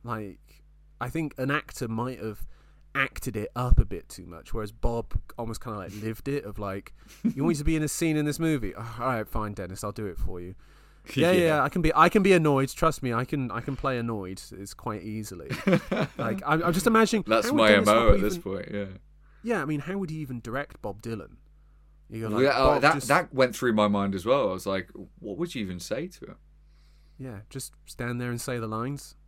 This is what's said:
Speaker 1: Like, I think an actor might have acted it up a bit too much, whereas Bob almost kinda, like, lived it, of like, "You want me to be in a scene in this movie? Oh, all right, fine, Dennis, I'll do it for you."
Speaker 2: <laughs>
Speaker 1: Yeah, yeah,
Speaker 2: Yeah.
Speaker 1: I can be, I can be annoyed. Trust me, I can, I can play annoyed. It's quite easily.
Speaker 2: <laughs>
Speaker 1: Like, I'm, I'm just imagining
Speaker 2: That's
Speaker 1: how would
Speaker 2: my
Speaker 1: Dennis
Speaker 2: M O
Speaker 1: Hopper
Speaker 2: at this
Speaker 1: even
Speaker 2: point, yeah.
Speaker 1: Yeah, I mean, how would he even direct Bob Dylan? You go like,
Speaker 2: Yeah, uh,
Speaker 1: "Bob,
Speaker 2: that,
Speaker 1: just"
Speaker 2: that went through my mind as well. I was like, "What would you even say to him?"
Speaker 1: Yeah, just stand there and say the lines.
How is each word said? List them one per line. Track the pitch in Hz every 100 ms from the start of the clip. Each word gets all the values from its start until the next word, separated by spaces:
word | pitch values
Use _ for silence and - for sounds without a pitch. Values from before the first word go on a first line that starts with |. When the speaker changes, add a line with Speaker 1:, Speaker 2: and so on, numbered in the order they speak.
Speaker 1:
Like, | 120 110 101 - - - - - - -
I | 123
think | 160 151 -
an | 131
actor | 143 - - 117
might | 113 123 127
have | 110 107 - - - - -
acted | 139 135 - - 104
it | 104 -
up | 123 117
a | 107
bit | 90 -
too | - 90
much, | 82 -
whereas | 117 107
Bob | 113 123 117 113 - - -
almost | 113 113
kinda, | 123 104
like, | 87 104
lived | 110 110 131
it, | 143 104
of | 104
like, | 101 98 - - - -
"You | - 139
want | 160
me | 151
to |
be | 147 160
in |
a | 151
scene | - 170 151
in | 147
this | 143
movie? | 160 147 - -
Oh, | 120 113
all | 123
right, | 117 107
fine, | 113 104
Dennis, | 104 90 95
I'll | 107
do | 104 104
it | 82
for | - 90
you." | 90 92
Speaker 2:
<laughs> | - - - - - 135
Speaker 1:
Yeah, | 165
yeah, | 180 170
Speaker 2:
Yeah. | 151
Speaker 1:
I | 139
can | 185
be, | 156 156
I | 170
can | 214
be | 196
annoyed. | 180 156 135 135
Trust | - 160 -
me, | 127
I | 117 127
can, | 147 123
I | 113
can | 120 131
play | 143 123
annoyed. | 117 110 92 95 -
It's | 104 98 -
quite | 120 104
easily. | 101 107 104 90 71 - -
Speaker 2:
<laughs> | 185 - 220 151 -
Speaker 1:
Like, | 117 110 147
I'm, | 160
I'm | 170
just | 175 240
imagining | 220 220 - 98
Speaker 2:
That's | 110 -
Speaker 1:
how |
would | 101
Speaker 2:
my | 107
Speaker 1:
Dennis | 104 98
Speaker 2:
M | 110
O |
Speaker 1:
Hopper | 117
Speaker 2:
at | 98
this | 101 90
Speaker 1:
even | 98
Speaker 2:
point, | 95 -
yeah. | 104 98 95 - _ _ _
Speaker 1:
Yeah, | 226 220
I | 143
mean, | 151
how | 151 196
would | 180
he | 156
even | 139 123
direct | 117 127 143 -
Bob | 107 101
Dylan? | 113 110 71 - - - - - _ - -
You | 113 113
go | 107
like, |
Speaker 2:
Yeah, | 135
uh, | 123 131
Speaker 1:
"Bob, | 143
Speaker 2:
that, | 139
Speaker 1:
just" | 143 110
Speaker 2:
that | 151 -
went | 131 127 107
through | 127
my | 107 104
mind | 101 98
as | 95 101
well. | 139 107
I |
was | 92 98
like, | 95 90 - 95 -
"What | 107 98
would | 175 135
you |
even | 98 90
say | - 117 180
to | - -
him?" | - _ _ _ - - _ _ -
Speaker 1:
Yeah, | 131 104 -
just | 135 - _ -
stand | - 120 120
there | 123
and | 120
say | 127 123
the | 113
lines. | 110 123 143 - -